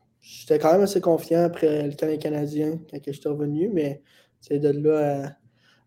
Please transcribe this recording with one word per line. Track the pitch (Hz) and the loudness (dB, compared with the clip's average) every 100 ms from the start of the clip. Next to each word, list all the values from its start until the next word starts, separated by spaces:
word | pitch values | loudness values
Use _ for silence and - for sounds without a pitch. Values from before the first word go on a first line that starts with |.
| _ _ | _ _
j'étais | - - - 151 | -20 -16 0 2
quand | 156 | 4
même | 185 | 4
assez | 196 196 | 4 0
confiant | 180 160 - 165 170 | 2 0 2 2 2
après | 165 156 151 147 | 2 0 0 -4
le | 143 | -4
camp | 156 | -4
des | 151 | -2
Canadiens, | 151 151 147 151 156 165 - | -4 -4 -4 -2 -2 -4 -10
quand | 147 | -14
que | 143 | -10
j'étais | 135 151 | -8 -6
revenu, | 147 147 151 208 | -4 -4 -2 -2
mais, | 180 143 139 _ _ _ _ | -2 -2 -6 _ _ _ _
tu | - | -6
sais, | 143 | 0
de | 147 | 0
là | 143 151 151 147 139 139 - _ _ _ _ | 2 2 2 2 -2 -6 -12 _ _ _ _